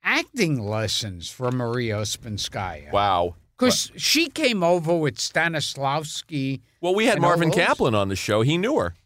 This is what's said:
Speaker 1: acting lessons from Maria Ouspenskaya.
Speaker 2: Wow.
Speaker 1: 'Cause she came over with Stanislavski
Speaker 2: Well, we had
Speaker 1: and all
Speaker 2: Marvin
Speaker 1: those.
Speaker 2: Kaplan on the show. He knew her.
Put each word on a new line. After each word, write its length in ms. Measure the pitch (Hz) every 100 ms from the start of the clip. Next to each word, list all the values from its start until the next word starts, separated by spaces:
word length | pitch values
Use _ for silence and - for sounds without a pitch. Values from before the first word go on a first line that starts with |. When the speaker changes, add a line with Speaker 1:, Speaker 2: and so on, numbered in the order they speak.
Speaker 1:
acting 560 | 180 262 339 269 175 135
lessons 680 | 101 107 110 - 110 90 87
from 280 | - 127 127
Maria 400 | 120 120 117 104
Ouspenskaya. 920 | 107 - 120 104 - 113 95 78 71
Speaker 2:
Wow. 440 | 101 101 90 87 85 _ _
Speaker 1:
'Cause 340 | 247 - - 180
she 320 | - 302 330
came 340 | - 294 220
over 320 | 170 180 156 170
with 200 | 151 -
Stanislavski 1400 | - 165 165 160 143 - 135 143 151 - - 151 135 135 _ _
Speaker 2:
Well, 140 | 175 190
we 100 | 220
had 120 | 202
Speaker 1:
and 60 | 175
all 40 |
Speaker 2:
Marvin 180 | 170 165
Speaker 1:
those. 80 | 160
Speaker 2:
Kaplan 340 | 190 294 180 110
on 140 | 98
the 60 | 98
show. 260 | - 107
He 160 | 123 165
knew 200 | 208 294
her. 160 | 87 85